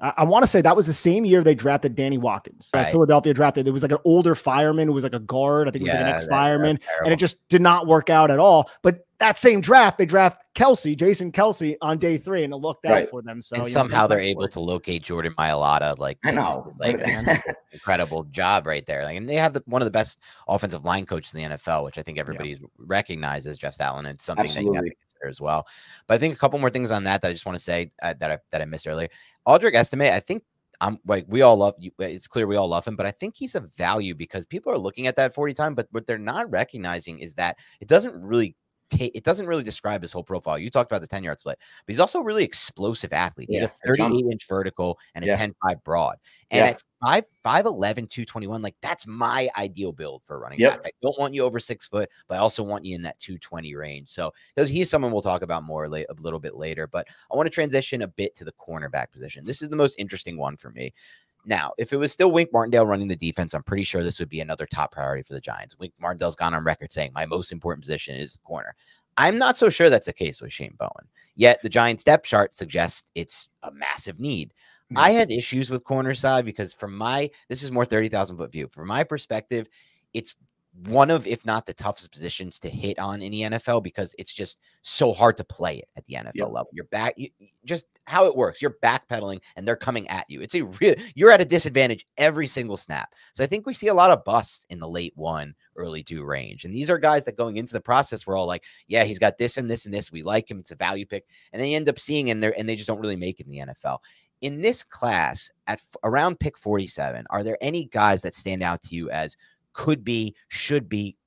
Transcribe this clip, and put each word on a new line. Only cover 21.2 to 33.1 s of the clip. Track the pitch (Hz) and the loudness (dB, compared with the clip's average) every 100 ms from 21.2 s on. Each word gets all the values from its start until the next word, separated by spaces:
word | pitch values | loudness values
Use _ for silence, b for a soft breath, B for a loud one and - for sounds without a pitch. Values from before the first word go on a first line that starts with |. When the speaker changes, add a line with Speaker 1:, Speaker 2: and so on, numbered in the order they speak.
| - 78 | -8 -10
Speaker 2:
in | |
the | |
N | 78 | -8
F | 73 - | -8 -2
L, | 78 | -2
which | 71 76 | -2 -8
I | |
think | 73 76 | -12 -8
Speaker 1:
Yeah. | |
Speaker 2:
everybody's | 73 76 73 69 65 _ | -8 -8 -10 -12 -18 _
recognized | 71 95 - 80 73 71 71 | -4 -2 -2 -6 -6 -8 -8
as | 73 | -10
Jeff | 71 - | -10 -6
Allen, | 69 67 71 | -6 -6 -10
and | 71 | -12
something | - 85 107 | -8 -4 -2
that | |
you | - | -2
have | |
to | 101 | -2
Speaker 3:
Absolutely. | 95 87 - | -2 -4 -8
Speaker 2:
consider | _ - 69 | _ -14 -14
as | 67 | -8
well. | 73 78 - b b b - | -4 -4 -4 b b b 0
But | 117 | 0
I | |
think | 156 | 0
a | 139 | 2
couple | 135 143 | 0 2
more | 131 | 0
things | 117 120 | 0 -2
on | 107 | -2
that | 95 98 | 0 0
that | 92 | -2
I | |
just | 85 95 | -6 -8
wanna | 87 | -8
say, | - 85 85 - | -4 -4 -4 -6
uh, | 85 73 | -8 -4
that | 78 | -4
I, | 76 _ | -6 _
that | 80 | -8
I | 76 | -6
missed | 78 - | -10 -8
earlier. | 78 82 b b b - | -6 -8 b b b 6
Audric | 151 220 117 | 6 6 4
Estime, | 120 135 | 2 2
I | 139 95 | 2 2
think | - 220 - _ _ - | 0 -8 -8 _ _ -6
I'm, | 101 107 92 | -4 -4 -2
like, | 101 87 | -2 0
we | 113 | 6
all | 131 104 | 8 8
love | 101 - | 4 0
you. | 90 - | -10 -10
It's | 95 90 - | -8 -8 -8
clear | 120 104 | -4 0
we | 101 | 0
all | 95 | 0
love | 85 117 | 0 -4
him, | 107 | -6
but | |
I | 98 | -6